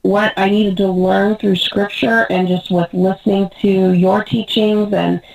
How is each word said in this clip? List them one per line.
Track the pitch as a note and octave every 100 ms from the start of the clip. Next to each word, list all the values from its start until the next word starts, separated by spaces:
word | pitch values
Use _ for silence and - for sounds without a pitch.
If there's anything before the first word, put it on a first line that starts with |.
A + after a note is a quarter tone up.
what | - G3+ G#3+ F#3+
I | G3
needed | G#3 G#3 F#3
to | G3
learn | F#3 F#3 F#3+ G3+ G#3+
through | G3+ F3+
scripture, | - G3 G3+ - - A3+ A3+
and | F#3 F3+
just | F3+ -
with | F3 E3+
listening | F3+ F#3 F#3+ G#3+ G3 F#3+ -
to | G3+ F#3+ F#3+
your | F3+ F#3 G3+
teachings | - A#3 G3+ A3+ G#3+ G#3+ G#3
and, | G3 E3+ F3 -